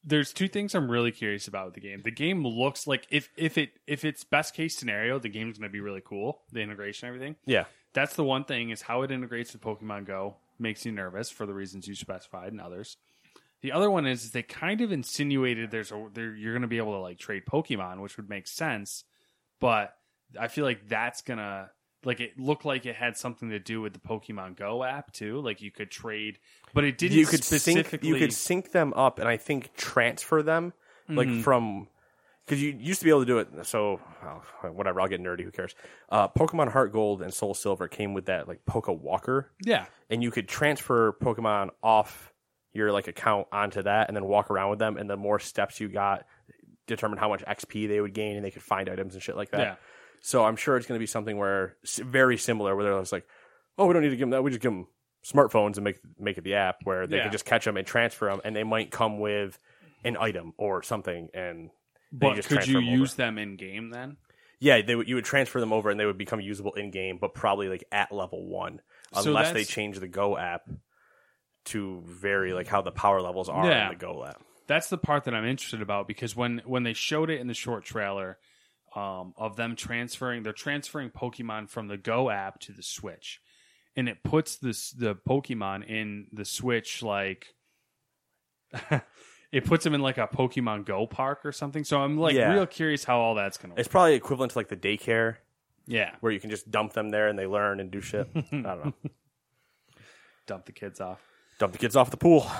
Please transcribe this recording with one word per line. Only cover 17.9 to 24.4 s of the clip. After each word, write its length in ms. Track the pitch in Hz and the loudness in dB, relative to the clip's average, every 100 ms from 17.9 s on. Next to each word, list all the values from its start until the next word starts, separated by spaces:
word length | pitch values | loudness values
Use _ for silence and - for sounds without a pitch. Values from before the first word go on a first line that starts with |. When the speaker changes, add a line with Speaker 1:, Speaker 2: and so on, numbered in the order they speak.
| 92 | -8
Speaker 1:
which 160 | 98 - | -12 -12
would 120 | 104 | -10
make 160 | 101 - | -12 -10
sense, 580 | - 160 110 98 - - _ _ _ _ _ | -6 -4 -4 -8 -14 -16 _ _ _ _ _
but 340 | 127 110 101 _ _ _ _ - | 2 2 0 _ _ _ _ -8
I 80 | 113 | -6
feel 160 | - | -2
like 240 | 139 113 104 | -2 -2 -4
that's 320 | 110 120 - | -2 -2 -6
gonna, 480 | - 117 104 98 95 _ _ _ | -10 -8 -6 -8 -12 _ _ _
like, 160 | 127 120 | -4 -2
it 180 | 120 131 | -4 -4
looked 260 | 131 147 | -2 -2
like 220 | 151 131 120 | -2 -4 -6
it 80 | |
had 220 | 110 123 110 | -4 -4 -4
something 340 | 127 117 117 | -10 -8 -6
to 80 | 104 | -6
do 220 | 95 113 | -6 -6
with 100 | 107 | -6
the 60 | - | -10
Pokemon 580 | - 110 - 104 | -8 -8 -8 -12